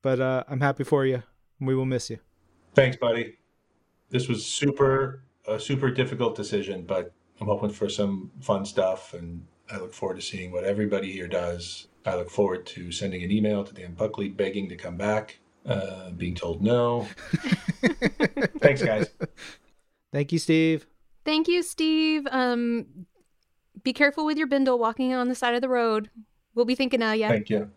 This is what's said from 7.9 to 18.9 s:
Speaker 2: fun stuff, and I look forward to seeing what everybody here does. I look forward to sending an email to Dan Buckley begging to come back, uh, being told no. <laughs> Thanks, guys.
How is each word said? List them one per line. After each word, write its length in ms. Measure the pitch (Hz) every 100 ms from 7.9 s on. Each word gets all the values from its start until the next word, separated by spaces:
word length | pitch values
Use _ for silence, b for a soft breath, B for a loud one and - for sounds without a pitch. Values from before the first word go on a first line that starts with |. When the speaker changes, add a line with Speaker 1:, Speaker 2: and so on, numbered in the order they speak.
| - 101 95 92 -
Speaker 2:
fun 240 | - 98
stuff, 480 | 101 - 95 95 -
and 300 | 87 85 85 85 _ -
I 60 | 101
look 140 | 90
forward 220 | - 95 90
to 60 |
seeing 300 | - 95 90
what 120 | 90
everybody 480 | 92 101 104 98 98
here 160 | 95 87
does. 600 | 90 87 87 87 - - _
I 100 | - 92
look 140 | 87
forward 340 | - 101 90 -
to 240 | - 87
sending 300 | 85 98 90
an 60 | 90
email 340 | 107 107 104
to 100 | 98
Dan 200 | - 90
Buckley 340 | 85 107 107 98
begging 400 | 95 95 101 95
to 60 | 87
come 200 | 90 87
back, 420 | 104 107 107 - _ _ -
uh, 440 | 107 95 92 92
being 220 | 87 87
told 280 | 87 87 85
no. 400 | 101 120 120 120
<laughs> 800 | 104 - - - 269 185 - - 254 - 233 - - - 247 311
Thanks, 220 | 147 135
guys. 280 | 160